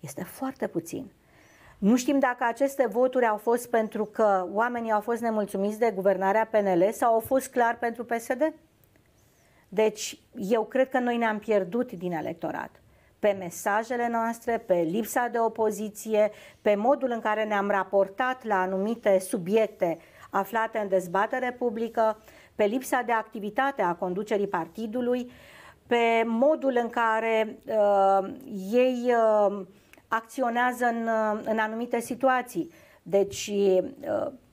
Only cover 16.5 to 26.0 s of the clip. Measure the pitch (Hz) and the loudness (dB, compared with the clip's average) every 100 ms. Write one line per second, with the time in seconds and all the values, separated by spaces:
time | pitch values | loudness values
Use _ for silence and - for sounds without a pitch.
16.5 | - - 208 226 285 262 233 220 214 220 | -4 0 2 2 2 0 -2 -2 -2 0
17.5 | 208 202 202 190 202 196 196 254 254 226 | 0 0 0 2 2 0 0 -4 -4 -2
18.5 | 196 185 190 202 233 220 190 185 214 170 | 0 0 -2 -4 -2 2 2 0 -6 0
19.5 | 214 214 - 175 160 - - - 196 196 | 0 0 -2 -4 -4 -10 -20 -6 -4 -2
20.5 | 233 220 226 202 185 175 190 220 254 254 | -2 -4 -4 0 0 0 -2 0 -2 -6
21.5 | 247 240 220 226 226 220 214 - - - | -4 -4 -4 -4 0 0 -2 -12 -20 -20
22.5 | - 208 254 262 262 240 226 220 226 202 | 0 0 0 -2 -2 0 -2 -2 -10 -6
23.5 | 208 277 277 180 170 185 180 214 208 196 | -2 -2 0 -2 -2 -4 -4 -2 -2 -2
24.5 | 185 165 - 226 240 247 247 247 - - | -4 -6 -10 -8 -4 -2 -2 -4 -16 -20
25.5 | - - - _ 240 | -20 -20 -20 _ 2